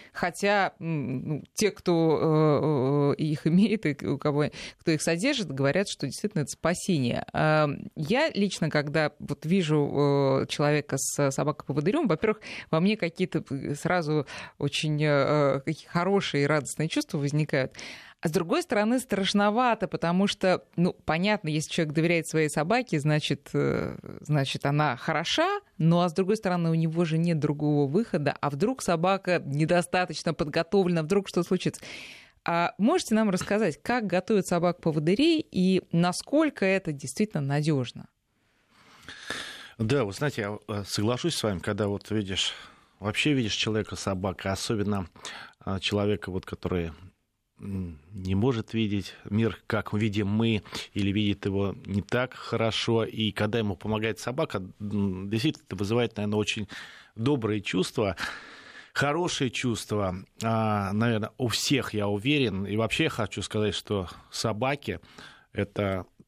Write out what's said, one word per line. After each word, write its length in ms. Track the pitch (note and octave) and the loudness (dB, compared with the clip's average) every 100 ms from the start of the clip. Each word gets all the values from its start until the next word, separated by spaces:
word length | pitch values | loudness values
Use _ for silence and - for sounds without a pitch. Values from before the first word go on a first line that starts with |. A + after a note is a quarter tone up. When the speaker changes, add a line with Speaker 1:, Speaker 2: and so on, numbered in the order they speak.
| - | -16
Speaker 1:
хотя, 600 | - F3+ - G3+ G3+ F3+ - | -4 -4 0 2 4 2 -2
м, 480 | E3 D#3 C3+ C3 - | -4 -2 -2 -4 -4
ну, 160 | D3+ - - | -6 -6 0
те, 160 | G#3 | 0
кто, 1400 | - - E3+ D#3+ D3 D#3+ D#3 D#3 C#3 D3+ D3 C3 C#3+ C#3+ - | 0 0 4 4 4 4 4 6 4 4 2 2 2 2 2
э, 20 | |
э, 40 | |
их 240 | D#3 D3 D#3+ | 0 0 4
имеет 380 | F3 G#3+ A3 D#3 | 4 4 2 -2
и 180 | C3+ - | -2 -2
у 140 | C#3 | -2
кого, 260 | D3+ C#3+ D3 - - - | 0 0 -2 -4 -16 -8
кто 120 | - | -2
их 100 | D#3 | 0
содержит, 460 | - E3+ B3 C4+ E3 | 0 0 0 -2 -4
говорят, 380 | C#3 C#3 F3 G3+ | -2 0 0 -2
что 160 | - C#3 | -4 -6
действительно 360 | - - D#3+ | -4 -4 -2
это 80 | C3+ | -4
спасение. 720 | - D#3+ F3+ - D#3+ A#2+ A#2+ - | -2 -2 -2 0 0 0 -2 -4
А, 360 | - D#3 D#3 D3+ - - - | 0 2 4 2 -2 -8 -6
я 340 | D3+ A#3+ D#4+ - | -2 0 0 0
лично, 340 | G3+ - D#3 | -2 0 0
когда 440 | D3+ D3 D#3 D3+ - | 0 0 0 0 -2
вот 300 | C#3 C#3+ D#3 | -10 -6 0
вижу, 960 | F#3+ D#3 D3+ C#3+ - C#3+ C#3+ C#3 C3+ | 2 4 2 2 2 4 4 4 2
э, 20 | - | 0
человека 500 | - D3 D3 - C#3 | 0 2 2 0 -4
с 320 | - - C#3+ | -2 0 0
собакой-поводырём, 760 | C3+ C#3+ - - C#3+ D3+ C#4 C#4 | 0 -2 -2 -4 -2 0 2 2
во-первых, 320 | D#3 A3 A3 - - - | 2 0 -2 -6 -14 -2
во 100 | D#3+ | 2
мне 160 | F#3+ G#3+ | 2 2
какие-то, 480 | E3+ - F#3 D#3 - | -2 -2 -2 -2 -4
э, 240 | C3+ - | -6 -6
сразу 540 | C#3+ E3+ F3+ D3+ D3+ C3+ - - - | -2 0 0 0 -2 -4 -10 -14 -6
очень, 420 | C#3+ - D#3 D3+ | -4 -2 -2 0
э, 40 | D3+ | 2
э, 520 | C#3+ C3+ D3+ C#3+ C#3 - | 4 4 4 2 2 -2
какие 220 | - - | -6 -4
хорошие 560 | F3 F3 G3+ - C#3+ | -2 2 0 0 0
и 40 | C#3+ | 2
радостные 400 | D3+ C#3 - D#3 | 2 -2 -4 -2
чувства 300 | D4 D4 D#3+ | -2 -4 -2
возникают. 560 | C#3 D3 D3+ D3 C3 - - - - - | 0 0 2 0 0 -4 -16 -16 -20 -6
А 100 | E3+ | -2
с 20 | |
другой 320 | F3 E3 D4+ | 0 0 0
стороны, 340 | E4+ G#3+ G#3+ B3+ | 0 2 2 0
страшновато, 880 | - G3 F#3+ G3+ G#3 G#3+ B3+ A3+ F#3 | 0 -2 2 4 4 4 2 2 -2
потому 380 | - E3+ F3+ G3 | -2 0 2 2
что, 380 | - F#3+ F3 - - | 2 2 2 0 0
ну, 160 | F3+ - - | 0 0 -2
понятно, 440 | D#3+ G3 G#3 D#3 | 0 2 0 0
если 200 | D#3 - | -2 -2
человек 240 | - D3+ | -2 0
доверяет 340 | D3+ E3 E3+ D#3 | 2 2 2 0
своей 220 | D#3 D3+ | 0 0
собаке, 500 | - D#3 A#3+ B3 D#3 | 0 0 0 0 0
значит, 500 | D3 D3+ - C3+ - | 2 2 0 -4 -2
э, 420 | D3 C#3 - - - - - | 0 0 0 -2 -6 -12 -10
значит, 440 | - D3+ C3+ - C#3+ | 0 0 0 -2 0
она 320 | D3 D3+ A#2+ | 2 0 0
хороша, 640 | - D3+ E3+ - F4 G4+ - - | -2 -2 0 0 2 0 -6 0
ну, 220 | D#3+ E3+ | 4 4
а 80 | F3+ | 2
с 40 | |
другой 220 | E3 F#3 A3 | 0 0 0
стороны, 340 | F#3+ F3 E3 | 0 0 0
у 20 | |
него 320 | E3 E3 E3 E3+ | 0 0 0 0
же 140 | D#3+ | 2
нет 180 | E3+ D#3+ | 2 2
другого 500 | D3 D3 D3 D3 C#3 | 0 0 2 2 2
выхода, 480 | E3 A#3 E3+ D3 - | 2 0 0 -2 -2
а 80 | C#3 | -2
вдруг 320 | C#3 G#3 C4 | 0 0 0
собака 580 | - E3+ F3 G3 F3+ E3+ C#3 | 0 2 2 2 2 0 0
недостаточно 880 | C#3 D#3 F3 F3 F#3 F3+ D#3 - | 0 2 2 2 0 -2 -2 -4
подготовлена, 720 | D#3 D3+ D#3+ E3 G3+ F3+ E3+ | -2 -2 -2 2 2 4 2
вдруг 260 | D#3 G3+ G3 | 2 0 0
что 140 | - | -2
случится. 360 | E3+ F#3 D#3 - - - - - - _ | 0 0 0 -4 -10 -16 -16 -20 -20 _
А 300 | - E3+ E3+ - | -2 0 0 2
можете 340 | G#3+ F#4 - | 2 2 2
нам 160 | A3 G#3+ | 2 2
рассказать, 500 | F3+ - G#3 G#3 C#3+ | 0 0 2 2 -2
как 240 | - A#3+ G#3 | -2 0 0
готовят 400 | F3 - G#3+ - | 0 2 2 2
собак-поводырей 1000 | F3 F3 E3+ E3+ D3+ D3+ G#3 D#4 D#4+ - | 2 2 0 0 2 2 4 4 2 0
и 320 | - F#3 F#3 - | 2 4 4 2
насколько 720 | E3 F3 F3 - C#4+ D#4 - F#3+ | 2 4 0 0 2 2 2 2
это 260 | F#3+ F3+ | 2 0
действительно 520 | C#3+ C3+ - G#3+ E3 | -6 -6 -2 -2 0
надёжно? 640 | C#3 C#3+ D3+ C#3+ A#2+ - - _ _ _ _ _ _ _ - - - - - - - - - - | 0 0 2 0 0 -8 -18 _ _ _ _ _ _ _ -20 -20 -20 -16 -12 -10 -10 -14 -12 -4
Speaker 2:
Да, 260 | A2 C#3 G#2 | 0 2 0
вы 60 | |
знаете, 280 | F#2+ D3 - | 0 -2 -2
я, 160 | G#2 G#2 - | -4 -4 -6
э, 160 | G#2 G2 | -6 -4
соглашусь 500 | - G#2 B2 F3 - | 0 0 0 -2 0
с 80 | |
вами, 160 | A2 F2+ | -2 -2
когда 280 | G#2+ G#2 G#2 | -2 0 0
вот 220 | G2 - | -2 -2
видишь, 440 | G#2+ F#2+ F#2 - - - - _ - | -2 -2 -2 -4 -6 -14 -20 _ -8
вообще 340 | G2+ - D3+ | -4 0 2
видишь 200 | C#3 A2 | 2 0
человека 420 | - - G#2+ G2 F2+ | -2 -2 -2 -2 -4
с 60 | |
собакой, 500 | - F#2+ G2 F2 G2 | -4 -2 -2 -4 -4
особенно, 560 | G2 - A2+ G2+ G2+ F2 - - - - - | -4 -2 -2 0 -2 -4 -10 -16 -16 -18 -12
а, 200 | - F#2+ | -6 -4
человека, 520 | - G#2 G#2 G#2 - | 0 0 2 0 -4
вот, 140 | F#2 - | -8 -8
который, 460 | - F2+ F2+ E2 D#2+ F#2 _ _ _ _ - | -8 -4 -2 -4 -8 -18 _ _ _ _ -16
м, 400 | G#2 G2 F2 D2+ E2 | -10 -8 -8 -12 -16
не 220 | G2+ F#2 F#2+ | -8 -2 2
может 380 | B2 A#2 G#2+ | 2 0 -2
видеть 400 | A2+ G#2+ G2+ F2+ - - | -2 0 -2 -6 -12 -2
мир, 300 | G#2 A2+ F#2 - | 0 0 -2 -4
как 260 | A2 - | -4 -2
видим 340 | G#2+ A2 G2+ G2 | -2 0 0 0
мы, 340 | G#2+ A2+ G#2+ - - - | 0 2 0 -4 -12 -8
или 180 | G2+ G2 | -2 0
видит 340 | G2 G#2 G2 G2+ | 2 0 0 -2
его 300 | G2 G2 - - | -2 -2 -4 -6
не 160 | G2 | -4
так 320 | - B2 B2+ | -2 -2 -2
хорошо, 680 | - - A2+ A2+ - - A2+ | -6 -6 0 0 0 0 0
и 280 | A2 - G#2+ | 0 -2 -2
когда 280 | - G#2+ A#2 | 0 0 0
ему 160 | G#2+ F2+ | -2 -4
помогает 440 | G#2+ A2 A2 G#2+ | -4 -2 -2 -4
собака, 440 | - C3+ D#3+ G2+ F#2 - | -6 -4 -4 -4 -8 -10
м, 500 | G#2 G2+ G2+ F#2 G2 | -6 -2 -2 -2 -2
действительно 340 | A2+ D3 - - | -2 0 -4 -6
это 100 | F#2+ | -6
вызывает, 400 | G2+ A#2 A#2 - | -2 0 0 -2
наверное, 220 | G#2 G#2+ | -2 0
очень 280 | G#2 - G2+ - - - - - | 0 -2 -6 -12 -16 -20 -16 -4
добрые 460 | A#2 D3 A2 G#2+ | 0 0 0 -2
чувства, 540 | - F3+ F3+ - G2+ F2+ - - - - - - - | -2 -2 -2 -2 -2 -2 -6 -10 -16 -20 -20 -20 -10
хорошие 580 | - C#3 D#3 E3+ - C3 | -2 0 0 -2 -2 -2
чувства, 640 | - B2+ G#2+ - G#2 G2 F2+ - - | -2 -2 -2 -2 -2 -2 -4 -10 -6
а, 480 | A2+ A2+ A2 G#2 G2 | 0 2 2 0 0
наверное, 380 | G#2 A#2 A2 G#2+ - | 0 2 0 -2 -4
у 120 | B2 | -4
всех, 440 | - - C3+ G#2+ | -2 0 0 0
я 140 | G#2+ G2+ | -2 -2
уверен. 580 | G2+ A#2+ D3 A#2+ F#2+ G2 | -2 0 2 0 -2 -2
И 100 | G#2+ | -2
вообще 260 | A2 - D#3+ | 0 0 -2
я 40 | |
хочу 320 | - G#2+ - | -2 -6 -6
сказать, 320 | - G#2+ G#2+ - | -4 -2 -2 -2
что 320 | - G2+ E2+ - - | -4 -4 -4 -12 -14
собаки — 680 | - A2+ G#2+ C3 D3 - E2+ - - - - _ | -6 -4 -2 -2 -4 -6 -10 -12 -20 -20 -20 _
это 520 | - G2+ - G2+ F#2+ F#2+ _ | -6 -4 -2 -2 -2 -8 _